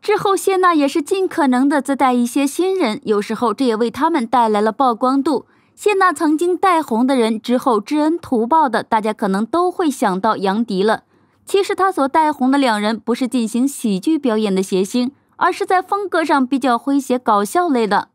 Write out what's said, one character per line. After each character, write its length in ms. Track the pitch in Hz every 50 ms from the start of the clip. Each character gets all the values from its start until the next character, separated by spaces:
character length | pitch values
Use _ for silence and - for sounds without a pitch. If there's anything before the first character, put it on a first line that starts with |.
| -
之 140 | - 415
后 200 | 392 - 415 392
谢 220 | 370 - - 392 370
娜 140 | 370 359 349
也 140 | 302 277
是 160 | 277 - 339 294
尽 240 | - 381 392 381
可 220 | 359 - - 302 269
能 200 | 254 247 269 285
的 140 | 311 294 -
自 140 | - 277
带 160 | 247 285 262 247
一 120 | 247 240
些 220 | 240 - 285 277
新 320 | 277 - - 339 381 381 381
人， 220 | 330 226 214 262 -
有 180 | 185 214 202
时 140 | 202 - 226
候 180 | 202 240 233 214
这 120 | - 277
也 100 | 247 220
为 160 | 208 240 233
他 180 | - 240 277 330
们 160 | 339 302 240
带 240 | 220 - 254 233 226
来 120 | 214 202
了 100 | 214 220
曝 240 | 214 - 277 254 233
光 260 | 208 - 254 269 277
度。 260 | 262 330 285 - - _ _ _ _ _ _
谢 200 | - - 415 415
娜 180 | 392 381 370 339
曾 260 | - 330 302 311 294
经 180 | 349 349 370
带 240 | 320 - 392 359 320
红 240 | 294 - 233 214 247
的 120 | 262 277
人， 240 | 254 226 220 226 208
之 180 | _ - 240 254
后 220 | - 269 240 240
知 180 | - - 294 302
恩 180 | 294 311 339
图 300 | 339 - - 262 220 220
报 220 | 240 320 320 311 262
的， 160 | 214 208 -
大 160 | _ - 220
家 120 | 208 220 214
可 140 | - -
能 180 | 196 190 196 220
都 240 | - - 339 359 370
会 220 | 349 - 370 311
想 300 | 254 - 254 208 180 190
到 160 | 196 226 208
杨 280 | - 185 196 196 220 233
迪 200 | - 202 180 190
了。 180 | 220 214 - _ _ _ _ _ _ _ _ _
其 160 | - - 392
实 140 | 381 - 403
她 160 | - 370 392
所 160 | 370 - 269
带 260 | 269 - 330 320 302 294
红 200 | - 247 262 269
的 60 | 285
两 220 | 277 247 220 208
人 200 | 208 208 226 208
不 140 | _ - 233
是 120 | - 269
进 220 | 233 - 254 226 208
行 180 | - 247 254
喜 320 | 277 277 - - 226 196 180
剧 180 | 190 302 320
表 220 | 302 285 254 214 220
演 160 | 220 208 190
的 80 | 185 196
谐 220 | - 208 185 190
星， 260 | 202 - 247 247 254 - _ _ _ _
而 160 | _ - 349 359
是 140 | - 403
在 160 | 359 381 359 381
风 260 | - 403 403 415 359
格 160 | - 339 330
上 220 | 294 320 277 262
比 100 | 247 277
较 220 | 269 247 269 240 233
诙 220 | - 285 277 277
谐 180 | 254 - 247 254
搞 260 | - - 220 202 202
笑 240 | 202 - 349 359 349
类 160 | 277 240 226
的。 240 | 202 202 190 - _ _